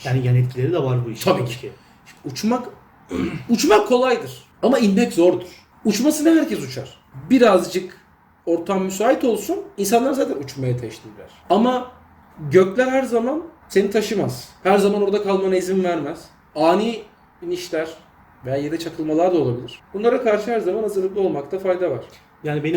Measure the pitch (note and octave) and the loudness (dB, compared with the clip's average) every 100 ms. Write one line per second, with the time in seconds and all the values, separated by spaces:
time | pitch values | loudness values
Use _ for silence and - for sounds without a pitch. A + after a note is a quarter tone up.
0 | C3 B2+ B2 B2 B2 B2 C#3 F3 C3+ B2 | -2 0 2 2 2 0 -2 0 0 -2
1 | A#2 G#2+ F#3 F#3 - - G#2 - _ _ | -4 -4 0 0 -2 -6 -12 -16 _ _
2 | - - D3+ B2 G#3+ B3 - - _ _ | -20 -16 -12 -4 -2 -2 -4 -16 _ _
3 | - - - - - A#3 D4+ G#4+ - B3 | -10 -6 -6 -6 -2 0 4 4 4 2
4 | C4 A#3+ B2+ - - - A3 C4+ G#3 G3 | 2 0 -4 -14 -20 -2 0 4 4 4
5 | G#3+ E3+ F3 - - - _ _ A3 G3 | 0 4 4 4 -4 -20 _ _ -2 2
6 | C#4+ D4 D#4 D#4+ A#3+ F#3 C3 B2 - - | 2 2 4 4 2 -4 -6 -10 -12 -16
7 | _ - - B3+ A#3 F#3 E3+ F#3 - - | _ -16 0 4 6 6 2 -6 -8 -16
8 | _ _ _ _ - E3+ F#3 F#3+ F#3+ - | _ _ _ _ -2 -2 0 -2 -2 -2
9 | A3+ D#4 B3+ G#3 - G4 - - G3 A#3 | 2 2 2 -2 -2 -6 -6 -6 0 2
10 | C4+ C4 - - - C#3 B2+ A#2+ A2 - | 2 0 -2 -4 -8 -6 -4 -4 -6 -14
11 | A2 G2+ F#2+ - - F#3+ B3 B3+ B3 - | -20 -20 -20 -20 0 2 2 0 -6 -16
12 | - _ _ - D3 E3+ F#3+ G3+ B3+ C4 | -20 _ _ -14 2 4 4 2 0 0
13 | B3 A#3 B3 D#4 - - - F#3+ G3 A3 | 0 0 0 -4 -8 -18 -2 0 2 0
14 | G#3 G#3 C3 - - - F#3 G3+ G3 G3+ | -2 -2 -4 -6 -14 -6 2 4 4 2
15 | G3 G3+ G3 F#3+ F#3+ F#3 F3+ F#3+ F3+ E3+ | 0 0 0 0 2 0 0 0 0 -2
16 | C#3+ E3 - _ _ D3+ D#3+ G3 A3+ A3 | -4 -8 -14 _ _ 0 2 4 0 -4
17 | - _ _ _ F3 F3+ - D#3+ D#3+ - | -12 _ _ _ -8 -8 -6 -6 -6 -10
18 | _ _ _ _ B2+ C#3 D3 E3 E3 D#3 | _ _ _ _ -6 -4 -4 -6 -8 -8
19 | D#3 D#3 F#3 E3+ C3 A#2 - - _ G3 | -2 0 2 2 0 -2 -8 -18 _ -2
20 | A3+ B3+ A#3 G#3 A#3+ A3+ F3+ G#3 G#3+ F#3+ | 0 2 0 0 0 -2 -2 -2 -2 -2
21 | F#3+ G3 F#3 D3 - F#3+ F#3+ F3+ F3 A#2+ | -4 -2 -2 -2 -6 -6 -2 0 -2 -4
22 | - - _ _ D3+ D3 D3+ | -8 -20 _ _ -6 -4 2